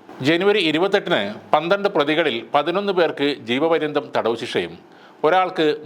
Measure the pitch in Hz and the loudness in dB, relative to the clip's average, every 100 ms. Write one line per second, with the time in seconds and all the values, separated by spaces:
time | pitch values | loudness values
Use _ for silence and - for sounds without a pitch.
0 | - - 131 170 196 208 160 156 196 196 | -18 -6 0 2 2 2 2 0 2 0
1 | 190 147 101 110 - 147 165 202 196 175 | 0 0 -2 -6 0 0 2 0 0 0
2 | 143 156 156 117 117 143 147 185 202 180 | 2 2 0 -2 -2 -2 0 -2 0 0
3 | 156 139 143 143 113 127 160 160 151 147 | 0 0 -2 -2 -4 0 2 0 0 -4
4 | - 120 107 117 180 220 82 85 - - | -4 -2 -2 -2 -4 -4 -4 -8 -20 -20
5 | - - 151 185 185 - 156 147 | -20 -2 2 2 2 0 0 0